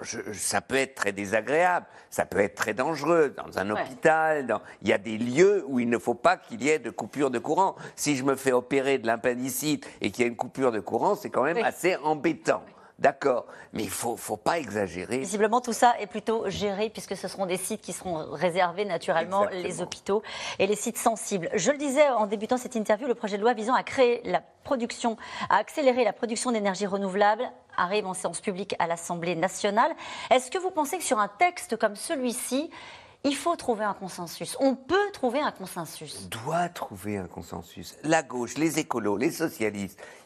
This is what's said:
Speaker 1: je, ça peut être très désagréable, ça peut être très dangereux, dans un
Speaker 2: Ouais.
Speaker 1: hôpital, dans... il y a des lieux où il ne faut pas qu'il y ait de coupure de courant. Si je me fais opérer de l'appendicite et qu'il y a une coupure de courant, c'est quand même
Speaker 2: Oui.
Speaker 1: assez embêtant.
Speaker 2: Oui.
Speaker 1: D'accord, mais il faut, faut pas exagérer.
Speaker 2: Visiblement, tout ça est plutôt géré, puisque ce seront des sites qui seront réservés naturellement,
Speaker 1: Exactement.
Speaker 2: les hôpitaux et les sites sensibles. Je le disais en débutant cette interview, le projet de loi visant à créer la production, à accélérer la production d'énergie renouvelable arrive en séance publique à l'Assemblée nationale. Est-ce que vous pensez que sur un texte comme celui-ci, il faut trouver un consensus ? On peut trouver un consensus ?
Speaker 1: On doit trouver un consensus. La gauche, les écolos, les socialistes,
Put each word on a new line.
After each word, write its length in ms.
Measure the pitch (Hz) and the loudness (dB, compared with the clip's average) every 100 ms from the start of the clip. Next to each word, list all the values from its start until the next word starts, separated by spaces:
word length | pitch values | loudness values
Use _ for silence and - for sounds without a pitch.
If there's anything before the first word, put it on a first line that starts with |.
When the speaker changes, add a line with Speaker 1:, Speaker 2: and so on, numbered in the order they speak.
Speaker 1:
je, 180 | - 117 101 | -8 -8 -8
ça 280 | 98 - 101 | -6 -2 -2
peut 160 | - 131 | 0 0
être 180 | 131 | 0
très 160 | - 101 | -2 -4
désagréable, 760 | 98 101 110 107 151 180 175 104 - - | -2 0 0 2 2 4 2 -4 -16 -8
ça 160 | - | -6
peut 140 | 87 92 | 0 2
être 160 | 101 | 2
très 180 | - - | 0 -4
dangereux, 640 | 107 139 156 143 170 143 - | -2 -2 -2 2 4 4 0
dans 220 | 80 92 | -8 -4
un 100 | 95 | -2
Speaker 2:
Ouais. 140 | 104 | -2
Speaker 1:
hôpital, 640 | 107 127 160 160 160 151 123 | -4 2 4 4 4 2 0
dans... 140 | 107 - - | -4 -4 -4
il 60 | 101 | 2
y 60 | |
a 60 | 110 | 2
des 200 | 107 110 | 0 -4
lieux 460 | 120 127 196 202 135 | 0 6 6 6 0
où 140 | 127 | 0
il 80 | 120 | 2
ne 100 | 117 | 0
faut 160 | - | 0
pas 220 | 120 165 180 | 2 2 2
qu'il 260 | - 113 | -2 -2
y 60 | 131 | 0
ait 100 | 156 | 0
de 120 | 117 | -2
coupure 420 | - 107 131 143 | -8 -6 0 0
de 80 | 120 | 0
courant. 340 | 135 156 190 - - - | 0 2 2 0 -10 -4
Si 180 | 147 | 0
je 80 | 139 | 2
me 140 | 135 135 | 2 2
fais 160 | 135 | 4
opérer 460 | 127 123 135 135 135 | 2 4 2 4 2
de 100 | 113 | 2
l'appendicite 800 | 117 131 123 131 117 151 139 - - | 0 0 -2 -4 -2 -2 -2 -4 -6
et 120 | 104 | -2
qu'il 120 | 98 | 0
y 0 | |
a 40 | 120 | 0
une 80 | 117 | 0
coupure 340 | 127 - 131 | -6 0 0
de 80 | 110 | 0
courant, 380 | - 117 160 202 | -2 0 0 0
c'est 140 | 117 | -2
quand 120 | 113 | 0
même 140 | 135 202 | 0 0
Speaker 2:
Oui. 80 | |
Speaker 1:
assez 320 | 131 - 175 175 | -2 0 0 0
embêtant. 680 | 151 151 165 147 - 110 | 0 0 0 0 0 -2
Speaker 2:
Oui. 80 | - - - - | -4 -20 -20 2
Speaker 1:
D'accord, 480 | 131 147 143 120 - - - | 2 4 2 2 -2 -12 -12
mais 100 | - | -8
il 80 | 104 | -6
faut, 260 | - 120 113 | -4 -4 -6
faut 200 | - 110 | -6 -4
pas 240 | - 170 | 0 0
exagérer. 580 | 120 104 95 85 92 123 | -2 -2 -2 -4 -4 -4
Speaker 2:
Visiblement, 420 | 180 202 214 240 | -2 0 2 2
tout 120 | 240 | 0
ça 240 | 220 240 233 | 4 4 4
est 80 | 208 | -2
plutôt 420 | 214 - 226 196 | -6 -4 -2 -2
géré, 400 | 165 202 190 220 | -2 -2 -2 -4
puisque 280 | 202 - 190 | -6 -10 -8
ce 100 | - | -8
seront 200 | - 190 | -4 -4
des 100 | 185 | -2
sites 240 | - 220 | -4 -8
qui 120 | - | -8
seront 380 | 175 185 156 - | -10 -6 -6 -6
réservés 540 | 147 175 170 180 170 | -2 0 2 0 0
naturellement, 580 | 208 170 - 165 170 196 | -2 -2 0 0 2 2
Speaker 1:
Exactement. 260 | 202 185 175 | 0 -2 -6
Speaker 2:
les 140 | 170 | -6
hôpitaux 400 | 175 - - 208 - - - - | -8 -6 -2 -2 -2 -8 -6 0
et 80 | 196 | 2
les 80 | 208 | 2
sites 220 | 240 - | -2 0
sensibles. 520 | 247 220 - 202 165 | 0 0 -2 -2 -2
Je 180 | 208 180 | 0 2
le 60 | 285 | 0
disais 300 | 285 262 294 | 2 4 6
en 160 | 233 208 | 4 0
débutant 320 | 208 214 254 | -2 0 -2
cette 180 | 220 226 | -2 -2
interview, 320 | 208 208 269 | 0 2 0
le 80 | 226 | -2
projet 220 | 214 202 | -2 2
de 40 | |
loi 120 | 220 | 2
visant 200 | 226 214 | 2 2
à 80 | 233 | 0
créer 380 | - - 247 240 | 2 4 4 4
la 160 | 185 175 - _ | 0 -2 -2 _
production, 540 | - 269 233 - 240 220 - - - | -4 -2 -2 -2 -2 -2 -8 -6 2
à 60 | 185 | 2
accélérer 480 | 220 - 269 247 | 2 2 4 4
la 80 | 220 | 2
production 400 | - 226 220 247 | 0 -2 -2 0
d'énergie 340 | 226 202 180 202 | 0 0 0 -2
renouvelable 640 | 196 196 185 208 220 254 - - - | -2 0 4 4 4 -2 -8 -8 -2
arrive 300 | 180 208 190 | 0 0 -2
en 80 | |
séance 260 | 180 180 170 | -4 -6 -4
publique 360 | - 180 202 - | -4 -4 -4 -2
à 80 | 170 | -2
l'Assemblée 480 | 170 - 175 170 | -2 -4 -4 -2
nationale. 560 | 165 185 - 202 208 294 320 - - - | 0 0 0 0 4 2 0 -10 -6 2
Est-ce 220 | 254 247 | 2 2
que 60 | 381 | -4
vous 120 | 359 | -2
pensez 260 | 320 277 370 | 0 0 -2
que 80 | |
sur 140 | - 220 | 0 0
un 100 | 208 | 0
texte 480 | - 359 359 - 214 | 2 2 2 -6 0
comme 200 | 214 202 | 0 0
celui-ci, 720 | - 311 254 226 - 254 330 - - - - - | -4 -2 -2 -4 -2 -2 -2 -8 -18 -20 -20 -4
il 100 | 277 | -2
faut 220 | 277 339 330 | 0 0 0
trouver 280 | - 208 | 0 0
un 100 | 214 | 0
consensus ? 600 | 190 190 - 170 - 170 - | -2 -8 -8 -10 -8 -8 2
On 160 | 269 254 | 2 2
peut 340 | - 370 403 | 2 2 2
trouver 280 | - 254 254 | 0 0 0
un 100 | 262 | -2
consensus ? 680 | - 190 185 156 - 151 - | -4 -8 -8 -8 -10 -14 -14
Speaker 1:
On 200 | 92 110 | -12 -8
doit 240 | 127 165 175 | -2 0 -2
trouver 500 | - - 98 104 101 | -4 -10 -8 -6 -4
un 80 | 90 | -6
consensus. 720 | - - - - - 90 - | -10 -12 -12 -12 -14 -16 -8
La 180 | 147 160 | 2 2
gauche, 360 | 143 123 117 135 | 2 -4 -4 0
les 200 | 160 147 | 0 0
écolos, 380 | 151 123 104 101 | -2 0 0 2
les 160 | 127 | 0
socialistes, 680 | - 160 - 107 104 95 - - - | 0 -4 -2 -4 -2 -8 -10 -20 -20